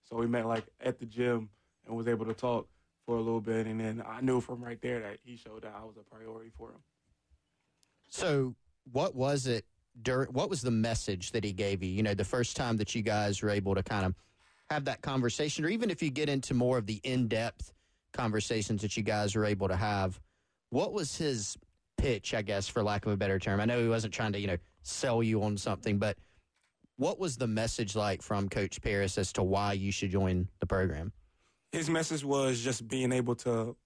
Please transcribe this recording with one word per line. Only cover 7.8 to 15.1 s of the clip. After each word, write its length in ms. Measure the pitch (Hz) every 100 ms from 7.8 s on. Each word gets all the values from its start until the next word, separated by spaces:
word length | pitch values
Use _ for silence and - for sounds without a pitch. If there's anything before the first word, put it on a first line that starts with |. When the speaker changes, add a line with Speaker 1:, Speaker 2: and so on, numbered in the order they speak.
| _ _ _
Speaker 2:
So 460 | - 185 143 131 120 _ _ -
what 240 | 123 185 135
was 320 | 131 143 127
it 180 | 113 - _ _ 123
dur-, 260 | 117 127 131
what 180 | 131 202
was 120 | 160
the 100 | 127
message 600 | 113 113 113 - 95 -
that 120 | 117
he 80 | 104
gave 320 | 95 101 98
you, 60 | 92
you 140 | 95
know, 100 | 107
the 100 | 98
first 320 | 98 123 120 -
time 220 | 127 113
that 160 | 104
you 80 | 120
guys 400 | 107 104 104 98
were 80 | 107
able 260 | 104 98 98
to 60 |
kind 220 | 95 107 92
of 80 | 92 _ _ _ _ _
have 160 | 151 135
that 160 | 120
conversation, 640 | -